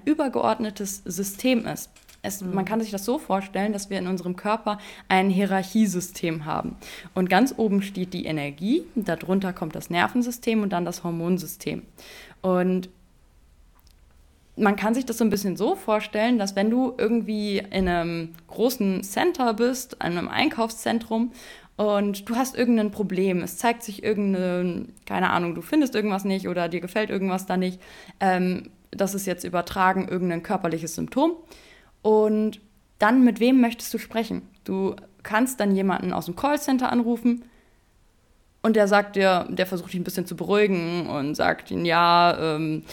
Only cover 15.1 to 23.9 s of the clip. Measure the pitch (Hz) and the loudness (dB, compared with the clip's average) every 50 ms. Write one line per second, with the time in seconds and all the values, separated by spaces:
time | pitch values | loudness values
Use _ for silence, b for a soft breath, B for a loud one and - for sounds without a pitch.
15.1 | 226 - 233 214 190 196 202 196 170 156 202 285 381 381 - - 214 214 208 - | 0 2 2 2 2 0 0 -2 -2 0 0 0 0 -2 0 0 0 0 0 -2
16.1 | - 214 220 240 247 226 196 190 196 196 202 214 233 247 262 254 254 - - 226 | -2 0 2 2 2 2 0 -2 0 0 0 2 2 2 0 0 0 0 0 2
17.1 | 240 233 202 220 214 214 208 208 196 190 202 196 - 190 190 180 175 175 165 170 | 2 0 0 -2 -4 -2 -2 -2 -2 -2 -4 -2 -2 0 0 2 2 0 0 -2
18.1 | 170 165 165 165 - - - - - - 220 262 254 - 202 196 185 185 196 - | -4 -4 -6 -8 -12 -18 -20 -14 -2 0 0 0 2 2 0 0 0 0 -4 -4
19.1 | - 220 294 359 339 - 254 233 220 208 240 247 262 262 - - - - - 165 | -2 0 0 0 2 2 0 0 2 2 0 0 0 -2 -8 -12 -10 -6 -4 -2
20.1 | 175 175 - - - - 254 311 - - 226 226 226 - - 233 226 233 226 - | -2 -2 -4 -4 -2 0 0 0 0 -2 -4 -4 -4 -4 -2 -2 -2 -2 -2 -2
21.1 | 220 226 233 240 B B B B B B B B B - 214 208 208 202 202 202 | -2 -2 -2 -2 B B B B B B B B B -2 0 2 2 2 2 0
22.1 | 196 196 196 - 233 240 269 262 - - 247 247 240 226 214 208 202 - 208 180 | -2 -4 -6 -4 -2 -2 -2 -2 0 0 2 4 4 4 2 0 -2 -4 -4 -2
23.1 | 185 185 190 190 185 175 170 180 - - - 233 233 233 - - | 0 0 2 2 2 0 -2 -4 -6 -2 0 0 0 -2 -6 -12